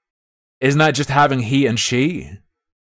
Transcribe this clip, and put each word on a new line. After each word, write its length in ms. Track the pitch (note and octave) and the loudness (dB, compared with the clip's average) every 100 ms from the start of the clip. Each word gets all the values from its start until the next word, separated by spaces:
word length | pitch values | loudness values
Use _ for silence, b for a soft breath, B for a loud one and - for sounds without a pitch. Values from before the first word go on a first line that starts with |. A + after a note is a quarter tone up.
| _ _ _ _ _ - | _ _ _ _ _ -4
isn't 180 | C3 C#3+ | 0 2
that 160 | D#3 | 2
just 140 | C#3+ C#3 | 0 -2
having 320 | C#3 D3 C3 | 2 2 2
he 260 | A2+ C#3 C3 | 0 0 0
and 140 | A2+ | 0
she? 600 | - B2 D3+ E3 C#2+ F#2+ _ _ _ _ | -2 0 -2 -4 -12 -18 _ _ _ _